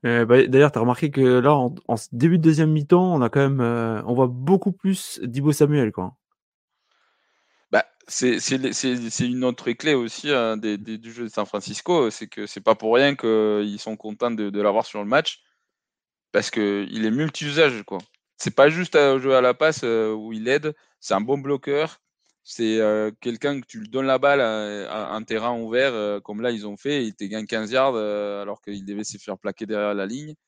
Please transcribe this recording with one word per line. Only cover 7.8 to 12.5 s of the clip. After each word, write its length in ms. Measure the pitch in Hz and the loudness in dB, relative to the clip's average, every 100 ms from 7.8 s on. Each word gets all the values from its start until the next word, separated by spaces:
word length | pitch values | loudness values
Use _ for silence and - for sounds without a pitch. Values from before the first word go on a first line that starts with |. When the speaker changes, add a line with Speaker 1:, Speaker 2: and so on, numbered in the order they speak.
| - _ - | 0 _ -12
Speaker 2:
c'est, 320 | - 123 120 | -2 0 0
c'est, 320 | - 131 131 | -2 -2 -2
c'est, 360 | 113 131 123 117 | -4 -4 -4 -6
c'est 160 | - 123 | -4 -4
une 200 | 123 127 | 0 -2
autre 260 | 123 - | -2 -6
clé 220 | 117 156 | -4 0
aussi, 360 | 139 117 - 147 | 0 -2 -8 -2
hein, 280 | 139 113 107 | 0 0 -2
des, 200 | 107 104 | -4 -4
des, 200 | 107 110 | -6 -12
du 160 | 113 | -12
jeu 100 | 117 | -12
de 60 | 117 | -8
San 160 | - 101 | -6 -4
Francisco, 680 | 104 95 104 - 175 117 | -6 -8 -12 -2 2 0
c'est 160 | - 107 | -2 -14
que 180 | - | -12
c'est 140 | 104 | -12